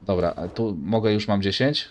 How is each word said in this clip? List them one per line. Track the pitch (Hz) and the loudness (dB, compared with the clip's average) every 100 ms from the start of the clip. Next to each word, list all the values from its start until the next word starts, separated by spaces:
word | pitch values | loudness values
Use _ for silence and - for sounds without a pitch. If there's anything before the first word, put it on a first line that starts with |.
Dobra, | 98 92 87 - | -2 0 0 -2
a | 87 | -6
tu | - 113 87 | -4 -2 -2
mogę, | 73 110 110 | -2 0 2
już | 107 104 | 2 2
mam | 101 | 0
dziesięć? | 98 - 131 147 - | 0 2 0 0 -6